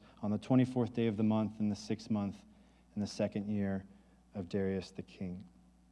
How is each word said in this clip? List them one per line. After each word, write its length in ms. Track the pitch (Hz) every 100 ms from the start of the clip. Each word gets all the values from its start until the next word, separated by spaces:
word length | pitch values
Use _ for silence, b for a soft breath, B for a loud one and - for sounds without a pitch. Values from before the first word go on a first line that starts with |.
| b b
on 80 | 104
the 60 | 104
twenty-fourth 540 | - 131 127 127 113
day 140 | - 117
of 80 | 104
the 80 |
month, 300 | 110 110 107 -
in 100 | 107
the 60 | 101
sixth 340 | - 107 -
month, 260 | 104 101 - - b b b b -
in 60 |
the 60 | 101
second 400 | - 104 107 101
year 380 | 104 98 98 - b b b - 104
of 140 | 87
Darius 420 | 101 95 95 90
the 120 | -
king. 380 | - - 92 90 - - - - -